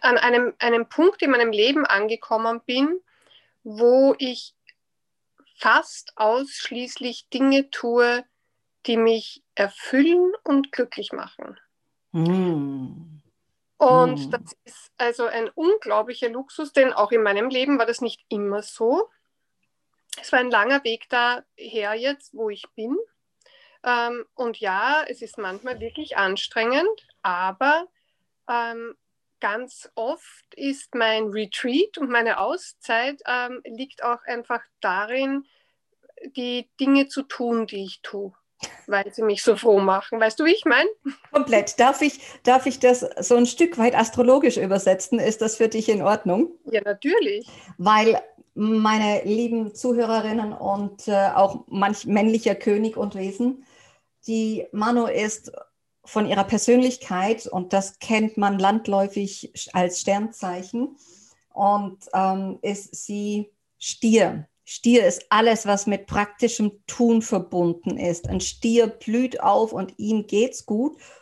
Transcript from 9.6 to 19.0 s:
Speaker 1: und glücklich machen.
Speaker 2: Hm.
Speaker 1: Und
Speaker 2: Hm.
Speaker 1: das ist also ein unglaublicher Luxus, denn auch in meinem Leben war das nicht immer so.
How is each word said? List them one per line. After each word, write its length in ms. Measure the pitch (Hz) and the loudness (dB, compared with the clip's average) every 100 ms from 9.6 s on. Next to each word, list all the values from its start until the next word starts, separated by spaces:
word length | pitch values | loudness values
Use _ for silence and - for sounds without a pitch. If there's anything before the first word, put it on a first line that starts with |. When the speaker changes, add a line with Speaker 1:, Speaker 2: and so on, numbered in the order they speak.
| 196 - - 262 311 359 359 427 | -4 -4 -2 2 4 4 2 -2
Speaker 1:
und 300 | - 277 277 | 0 0 0
glücklich 400 | - 240 - 196 | -4 -6 -6 -12
machen. 440 | - - - - - _ _ _ _ _ | -12 -14 -16 -20 -20 _ _ _ _ _
Speaker 2:
Hm. 1120 | 165 165 185 180 156 139 139 131 - 165 156 _ _ _ _ _ _ | -2 0 0 0 -2 -4 -8 -10 -14 -20 -20 _ _ _ _ _ _
Speaker 1:
Und 400 | 277 254 247 - | 4 6 4 0
Speaker 2:
Hm. 120 | 277 | -6
Speaker 1:
das 260 | 240 - - | -8 -10 -20
ist 260 | _ - _ - | _ -20 _ -4
also 300 | 240 240 233 | -4 -2 -4
ein 220 | 233 226 | -4 -6
unglaublicher 760 | - 339 427 220 208 226 233 233 | -2 0 0 0 -2 -2 -6 -6
Luxus, 440 | 233 269 - 294 | -6 -12 -12 -2
denn 200 | 285 254 | 2 2
auch 200 | - 208 | 2 2
in 100 | 233 | 2
meinem 260 | 208 202 247 | 2 0 0
Leben 300 | 254 269 277 | -2 0 2
war 80 | 226 | 0
das 140 | 233 | -2
nicht 240 | 233 - _ | -6 -8 _
immer 340 | 208 202 202 | -6 -4 -6
so. 460 | 202 - 233 311 | -10 -4 0 0